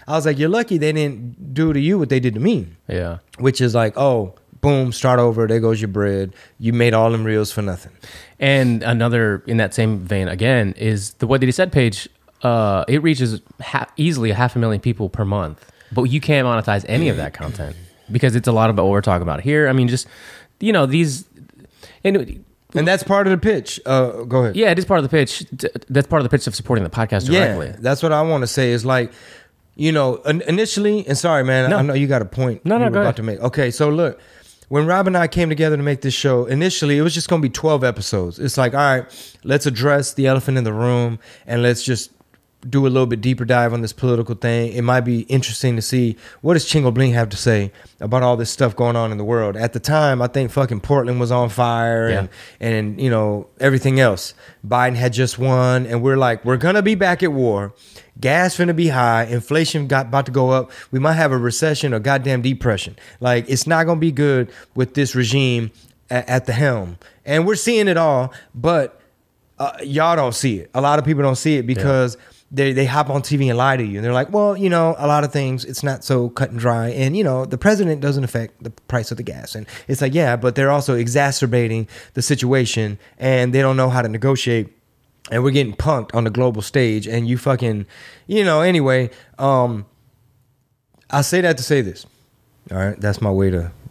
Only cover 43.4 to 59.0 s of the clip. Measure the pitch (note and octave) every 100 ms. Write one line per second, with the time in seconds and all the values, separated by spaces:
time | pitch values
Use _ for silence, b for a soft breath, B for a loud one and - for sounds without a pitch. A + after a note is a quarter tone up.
43.4 | A#2+ B2 A#2+ A#2 A2 - B2+ A#2 A2+ G#2+
44.4 | A#2+ A#2 A#2 A#2 A#2+ B2+ A#2+ A#2 A2 C3
45.4 | B2+ A2+ C3 A2+ - B2+ A#2 G#2 B B
46.4 | D3+ E3 - D#3 B2+ A#2+ C3 A#2+ A2 G2+
47.4 | B2 G#2+ G2 B B - G#2+ B2+ B2 A#2
48.4 | A2+ - B2 G2+ A#2+ A#2 A2+ G#2 G#2 A#2
49.4 | G#2 G#2+ A#2 A#2 - D#3 D3 B2+ A#2+ C#3
50.4 | B2 C#3+ B2+ G#2+ - C#3 B2 B2 A#2+ B2
51.4 | A#2+ B2+ A#2+ A#2 A#2 A#2 A2+ G2+ F#2+ B
52.4 | B B A2+ A2 G#2+ G2+ C3 A2 G#2+ G#2
53.4 | - - C3+ C3 C3+ C3 B2 F#2+ - B
54.4 | B B G#2 B2 B2+ A#2+ B2 A2+ B2+ -
55.4 | C3 B2+ B2+ B2+ A#2+ A#2 C3 C3+ B2+ A2
56.4 | A#2+ B2+ D#3+ G#3 G3+ G3+ F#3+ F3 F3 C#3
57.4 | B2 G2+ G2+ B B B B - C3 D#3+
58.4 | F3+ - F3 E3 E3 C3